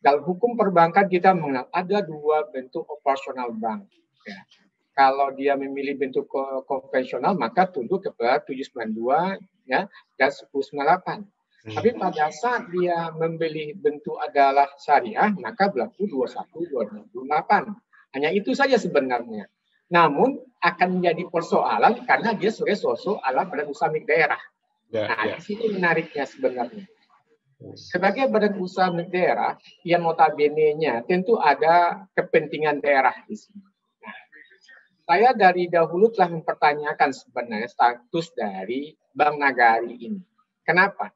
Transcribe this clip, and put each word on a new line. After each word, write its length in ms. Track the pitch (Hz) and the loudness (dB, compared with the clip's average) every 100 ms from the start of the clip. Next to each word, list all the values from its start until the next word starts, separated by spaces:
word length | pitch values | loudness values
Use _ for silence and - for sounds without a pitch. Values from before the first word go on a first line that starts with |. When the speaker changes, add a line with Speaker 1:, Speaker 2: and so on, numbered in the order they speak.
Speaker 1:
Dalam 240 | 147 143 | 4 2
hukum 320 | 165 180 240 233 | 0 -2 -2 0
perbankan 480 | 202 175 165 190 | 2 4 4 4
kita 240 | 190 180 190 185 | 2 4 4 2
mengenal 320 | 147 131 127 | 0 -4 -4
ada 320 | 170 185 202 | -6 -2 -2
dua 480 | 165 151 147 151 151 | -2 -4 0 0 -2
bentuk 400 | 131 127 165 151 | -10 -10 -12 -10
operasional 640 | 151 139 135 - 127 120 | -4 -2 -2 -4 -8 -8
bank. 320 | 113 113 104 98 _ _ _ | -6 -6 -6 -12 _ _ _
Ya. 160 | 107 95 _ _ _ _ _ | -18 -18 _ _ _ _ _
Kalau 320 | - 135 135 139 | 2 2 4 -2
dia 240 | 131 139 139 | 0 0 0
memilih 400 | 139 139 139 131 | -4 -6 -6 -4
bentuk 320 | 135 135 - | -2 -4 -4
ko-, 320 | 139 135 135 | -6 -4 -8
konvensional, 720 | - 135 - 131 123 123 151 | -6 -8 -2 -2 -2 -2 -2
maka 320 | 190 120 - 185 | -2 -2 0 0
tunduk 320 | - 117 180 | -2 -4 -4
kepada 400 | 147 - 117 143 - | -6 -4 0 0 -2
tujuh 160 | 131 | -12
sembilan 280 | 135 123 110 | -10 -10 -8
dua, 400 | 110 117 151 185 190 - _ - | -4 0 0 0 -6 -14 _ -4
ya, 240 | 135 202 - _ | -4 -4 -14 _
dan 160 | - 131 | -2 -2
sepuluh 320 | - - 139 | -2 -8 -6
sembilan 240 | - 143 139 | -6 -2 0
delapan. 320 | 180 180 185 202 _ _ _ 110 | 0 0 -10 -12 _ _ _ -10
Speaker 2:
Hmm. 80 | |
Speaker 1:
Tapi 140 | 107 226 254 | -2 -2 0
pada 320 | 185 - 151 | -4 -2 -2
saat 400 | - 240 233 - | -2 -2 -2 -4
dia 400 | 180 175 170 165 | -2 0 -2 -4
memilih 640 | 160 165 165 160 151 151 | -4 -4 -2 -4 -4 -10
bentuk 400 | 147 147 147 - 117 | -4 -4 -4 -10 -8
adalah 480 | 147 139 139 139 143 - | -2 2 4 4 0 -2
syariah, 560 | - 147 - 135 208 | 2 2 2 0 0
maka 320 | 185 143 - 196 | 0 -8 -2 0
berlaku 400 | 127 113 - 202 | 0 -6 -6 -6
dua 240 | 135 117 | -4 -4
satu 320 | 113 - 160 170 | -6 -14 -12 -8
dua 160 | 131 104 | -6 -6
ribu 400 | - - 120 135 | -10 -16 -14 -4
delapan. 480 | 151 190 202 156 196 _ _ _ | -4 2 0 0 -14 _ _ _
Hanya 160 | 135 151 | -4 -2
itu 240 | 196 233 | 0 -2
saja 240 | 262 269 240 | 0 2 2
sebenarnya. 720 | 160 143 135 123 117 107 98 _ _ _ _ | 2 -2 0 -4 -6 -12 -14 _ _ _ _
Namun 480 | 175 160 143 247 277 - _ | 4 4 4 0 0 -16 _
akan 400 | 175 175 185 180 | -4 0 0 2
menjadi 240 | 175 170 175 | 0 -2 -4
persoalan 800 | 170 165 165 113 110 156 233 - | -6 0 0 0 4 4 2 0
karena 240 | 139 226 | 0 0
dia 240 | 196 190 | 0 -2
sebagai 240 | 220 160 202 | -2 -2 -2
sosok 400 | 135 117 180 214 | -2 -2 -4 -4
ala 240 | 135 135 | -2 -2
badan 240 | 185 135 147 | -2 -6 -8
usaha 240 | 139 160 | -4 -2
milik 160 | 156 - | -2 0
daerah. 320 | 165 147 110 - _ _ _ _ | 2 2 -2 -8 _ _ _ _
Speaker 2:
Ya, 160 | 110 107 | -4 -4
Speaker 1:
Nah, 160 | 113 - | -2 -4
Speaker 2:
ya. 80 | |
Speaker 1:
di 80 | - | -4
sini 320 | - 208 226 | -8 -4 -2
menariknya 480 | 190 175 165 151 147 | 0 0 0 -2 -8
sebenarnya. 640 | 135 - 131 127 117 - - _ _ _ _ _ _ _ | -8 -4 -4 -2 -8 -10 -18 _ _ _ _ _ _ _
Speaker 2:
Hmm. 160 | - | -20
Speaker 1:
Sebagai 560 | - - 180 190 226 269 | -18 -8 0 0 2 0
badan 320 | 214 208 190 | 2 0 -2
usaha 240 | 185 208 185 | -6 0 0
milik 160 | 170 170 | 0 -4
daerah, 480 | 180 165 113 117 - - _ | 0 0 2 -2 -6 -16 _
yang 240 | 170 170 170 | 0 2 2
notabene-nya 960 | 160 160 143 147 151 151 151 165 117 | 2 2 4 2 4 2 2 -2 -2
tentu 320 | - 180 185 | 0 0 2
ada 720 | 226 139 139 151 175 175 - - | 2 2 4 4 4 4 -2 -6
kepentingan 640 | - 170 165 147 143 151 143 | -6 2 0 0 -2 -2 0
daerah 320 | 143 135 131 123 - | 2 4 2 -2 -16
di 80 | |
sini. 400 | - _ - _ _ _ _ 214 - _ - - _ _ - _ _ | -16 _ -20 _ _ _ _ -20 -20 _ -20 -20 _ _ -20 _ _
Saya 320 | - 175 240 233 | 0 4 4 6
dari 320 | 185 180 175 | 4 4 2
dahulu 400 | 175 165 175 226 | 2 2 4 2
telah 240 | 214 175 | 4 2
mempertanyakan 800 | 165 160 160 151 147 147 147 147 | 2 -6 2 2 2 -6 0 0
sebenarnya 560 | 131 _ 123 117 107 117 | 0 _ -10 -6 -6 -6
status 640 | - 120 - _ 165 165 | 2 2 0 _ -6 -6
dari 640 | - 107 95 95 127 147 _ _ | -6 -6 -6 -6 -6 -8 _ _
Bank 240 | 135 151 147 | 0 0 2
Nagari 560 | 139 127 117 113 120 120 | 0 4 4 4 -2 -10
ini. 200 | 113 98 - _ _ _ | -10 -10 -12 _ _ _
Kenapa? 480 | - 175 196 - 202 | 0 2 2 -2 -10